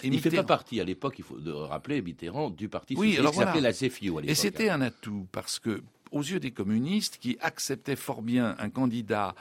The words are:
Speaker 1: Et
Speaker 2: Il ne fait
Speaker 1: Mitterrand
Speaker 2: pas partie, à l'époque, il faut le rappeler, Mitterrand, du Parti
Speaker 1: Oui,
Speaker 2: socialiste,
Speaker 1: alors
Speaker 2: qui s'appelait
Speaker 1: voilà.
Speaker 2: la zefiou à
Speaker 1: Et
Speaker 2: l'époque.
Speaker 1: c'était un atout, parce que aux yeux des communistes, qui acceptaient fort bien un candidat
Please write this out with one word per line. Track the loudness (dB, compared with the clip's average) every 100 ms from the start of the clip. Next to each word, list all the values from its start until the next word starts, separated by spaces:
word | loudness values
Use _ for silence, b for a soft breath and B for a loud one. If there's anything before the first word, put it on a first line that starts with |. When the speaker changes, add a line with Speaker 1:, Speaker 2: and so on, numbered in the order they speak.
Speaker 1:
Et | -2
Speaker 2:
Il |
ne | 0
fait | 2
Speaker 1:
Mitterrand | 2
Speaker 2:
pas | 2 0
partie, | 0 -4
à |
l'époque, | -2 -2 -4 -6
il |
faut | -12 -10
le | -8
rappeler, | -6 -6 -6 -4 -2
Mitterrand, | -4 -6 -8 -4 -4
du | -4 -6
Parti | -6 -4
Speaker 1:
Oui, | 2 4
Speaker 2:
socialiste, | 6
Speaker 1:
alors | 6
Speaker 2:
qui | 6
s'appelait | 4
Speaker 1:
voilà. | 4 4
Speaker 2:
la |
zefiou | 2 0 -2 -2 -2
à |
Speaker 1:
Et | 0
Speaker 2:
l'époque. | 2
Speaker 1:
c'était | 2 2 2
un | 4
atout, | 0 -2 -6 -6 -6
parce | -8 -6 -4
que | -2 -2 -6 _ -6
aux | -4
yeux | -2 -2
des | -4
communistes, | -4 0 0 2 0 -2 -4
qui | -4 -2
acceptaient | -2 -2 -4 -4 -2 -4
fort | -4 -4
bien | 0 2 2 0
un | -4
candidat | 0 0 0 0 0 0 -4